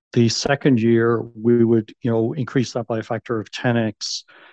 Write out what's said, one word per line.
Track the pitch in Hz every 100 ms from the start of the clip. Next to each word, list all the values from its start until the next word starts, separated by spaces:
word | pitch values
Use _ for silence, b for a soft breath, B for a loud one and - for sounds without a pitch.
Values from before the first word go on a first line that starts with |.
| _
The | 123 117
second | - - 143 156 123
year, | 113 117 117 117
we | 120 117 113 120
would, | 113 117 107 -
you | 123
know, | 113 113
increase | 156 117 139 113
that | 123 117
by | 113
a |
factor | - 113 - 113
of | 104
ten | - 127 117
X | 110 - - - - B B